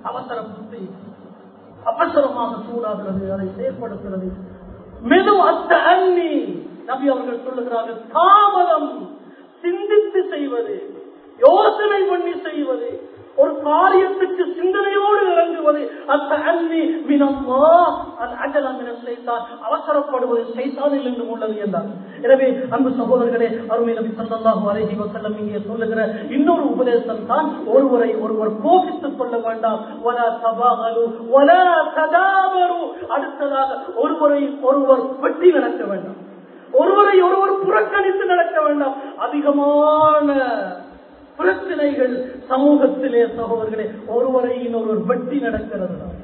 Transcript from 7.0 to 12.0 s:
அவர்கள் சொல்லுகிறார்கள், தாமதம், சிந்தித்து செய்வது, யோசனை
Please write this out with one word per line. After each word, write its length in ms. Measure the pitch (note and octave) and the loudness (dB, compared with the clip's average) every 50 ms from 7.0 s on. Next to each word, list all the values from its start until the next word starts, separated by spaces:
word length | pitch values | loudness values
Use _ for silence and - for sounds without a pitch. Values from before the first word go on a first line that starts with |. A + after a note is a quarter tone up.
| C4+ C#4 | 0 0
அவர்கள் 360 | B3+ B3 - B3 A#3+ A#3 B3 | 0 0 -2 -6 -8 -8 -8
சொல்லுகிறார்கள், 540 | B3+ C4 B3 A#3+ B3 A#3 A3+ A3+ A3+ A3+ - - - - | -8 -8 -8 -6 -4 -4 -6 -6 -6 -10 -14 -14 -4 0
தாமதம், 760 | D#4 F4 F#4+ G4 G#4 G#4 G4+ F#4+ F#4 F4 F4 D#4+ D4+ D4 C4+ C4 A#3 G3 F3+ - - - - - - - - _ - - | 2 6 6 6 6 6 4 4 2 2 2 2 0 0 -4 -8 -10 -12 -14 -16 -20 -20 -20 -20 -20 -20 -20 _ -6 -4
சிந்தித்து 580 | F4 F4+ F#4 G#4 G#4 G#4+ G#4+ G#4+ G4 - F#4 - - | -4 -4 -2 0 4 4 4 4 4 0 -2 -2 0
செய்வது, 480 | E4+ D4 C#4+ C4+ A#3+ A#3 - G3+ G3 - - - - - - - - - - - - - | -4 -6 -4 -4 -4 -4 -4 -4 -8 -10 -10 -14 -16 -18 -18 -20 -20 -20 -20 -20 -4 6
யோசனை 600 | A#4 G4+ F4 G4+ G#4+ G#4+ - - G#4 G#4 G#4 G4 | 6 6 8 8 4 2 2 2 0 0 2 2